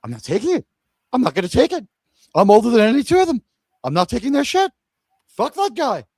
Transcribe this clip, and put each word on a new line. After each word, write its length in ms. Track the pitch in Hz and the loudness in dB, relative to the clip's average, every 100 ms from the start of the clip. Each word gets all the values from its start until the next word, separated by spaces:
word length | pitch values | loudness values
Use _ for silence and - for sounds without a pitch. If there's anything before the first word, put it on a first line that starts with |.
I'm 80 | - | -14
not 120 | 117 | -16
taking 340 | - 180 285 349 | -6 -4 -2 -4
it. 100 | - _ _ _ _ | -6 _ _ _ _
I'm 100 | 254 | -2
not 120 | 240 | -2
gonna 140 | 139 180 | -2 -4
take 240 | - 302 | 0 0
it. 140 | 359 208 _ _ _ _ | -2 -12 _ _ _ _
I'm 160 | 151 196 | 0 6
older 200 | 208 226 | 6 6
than 100 | 233 | 2
any 220 | 214 262 | 4 2
two 160 | 254 359 | 2 2
of 80 | 370 | 2
them. 160 | 262 _ _ _ _ | -2 _ _ _ _
I'm 120 | 127 | -4
not 140 | 156 180 | -2 -2
taking 240 | 240 247 | -4 -2
their 120 | 277 | -2
shit. 280 | 285 370 381 _ _ _ _ _ _ | 0 -2 -2 _ _ _ _ _ _
Fuck 260 | - 247 | -8 -6
that 200 | 311 392 | -4 -6
guy. 300 | 233 285 180 110 | -2 -4 -4 -8